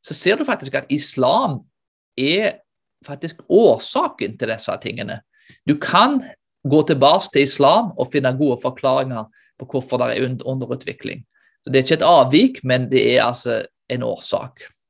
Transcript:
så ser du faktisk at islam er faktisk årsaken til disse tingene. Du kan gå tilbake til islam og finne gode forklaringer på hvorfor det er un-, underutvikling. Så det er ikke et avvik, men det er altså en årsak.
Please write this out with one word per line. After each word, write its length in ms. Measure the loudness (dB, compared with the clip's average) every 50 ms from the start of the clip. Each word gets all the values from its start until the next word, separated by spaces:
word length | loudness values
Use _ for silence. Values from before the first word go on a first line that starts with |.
så 120 | _ -14 -14
ser 180 | -2 0 0 0
du 80 | 0 0
faktisk 300 | -4 -4 -4 -6 -6 -6
at 140 | -6 -4 _
islam 720 | -4 -4 -4 -6 -2 0 2 2 2 2 0 0 -4 -6 _ _ _ _ _ _ _ _ _ _ _
er 440 | -4 0 0 0 0 0 -2 -4 -6 _ _ _ _ _ _ _ _ _
faktisk 360 | -16 -14 -12 -12 -12 -12 -14 -4 _
årsaken 880 | 4 6 6 6 4 2 -2 -6 -4 -2 -2 -2 -4 -6 -8 -8 -6
til 120 | -6 -6 -6
disse 280 | -6 -6 -6 -8 -8 -8
tingene. 400 | -8 -10 -10 -8 -10 -10 -12 -14 _ _ _ _ _ _ -20 _ _ -2
Du 60 | -2 -2
kan 400 | -2 0 2 2 2 2 0 -2 -4 -8 -20 _ _ _ _ _ _ 2
gå 120 | 2 2 2
tilbake 420 | 2 2 4 4 4 4 4 0 0 0
til 120 | 0 0
islam 460 | 0 2 2 4 4 4 4 0 -2 -6
og 140 | -6 -8 -2 -2
finne 200 | -2 0 0 0
gode 220 | 0 0 -2 -2 -2
forklaringer 680 | -4 -6 -6 -2 -2 0 0 0 -2 -4 -8 -10 -10 _ _ _ _ _ _ _
på 80 | -18 -6
hvorfor 320 | -6 -6 -6 -4 -4 -2
det 100 | -2 -2 -2
er 120 | -4 -4
un-, 160 | -4 -6 -8 -6
underutvikling. 800 | -8 -6 -6 -6 -8 -8 -10 -10 -14 -14 _ -12 -12 -12 -12 -16 _ _ _ _ _ _ _ _
Så 60 | 0
det 100 | 0 0
er 60 | 2
ikke 140 | 2 0 2
et 100 | 4 6
avvik, 520 | 6 6 6 6 4 4 4 4 0 -4 -4
men 260 | -2 -2 -2 0 0
det 100 | 2 2 2 4 2
er 100 | 2 2
altså 380 | 0 -2 -4 -6 -6 -4 -4 -6 -8 _ _ _ _
en 140 | -8 -6 -6
årsak. 600 | -6 -8 -8 -8 -8 -6 -6 -6 -10 _ _ -20 -20 _ _ _ _